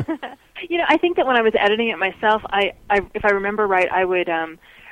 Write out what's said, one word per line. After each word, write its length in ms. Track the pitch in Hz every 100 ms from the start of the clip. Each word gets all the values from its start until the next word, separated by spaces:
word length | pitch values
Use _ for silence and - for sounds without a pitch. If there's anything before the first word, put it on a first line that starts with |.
| - 302 254 277 _ - 359
You 100 | 339
know, 60 | 320
I 80 | 311
think 200 | 349 359
that 100 | 269
when 80 | 247
I 60 |
was 120 | 220 220
editing 300 | 202 220 226
it 100 | 170
myself, 440 | 190 - 220 214 -
I, 260 | 196 196 - -
I, 120 | 208 180
if 100 | 214
I 60 | 208
remember 360 | 196 196 214 208
right, 240 | 190 180
I 140 | 185
would, 240 | 185 185 175
um, 320 | 165 160 160 - - -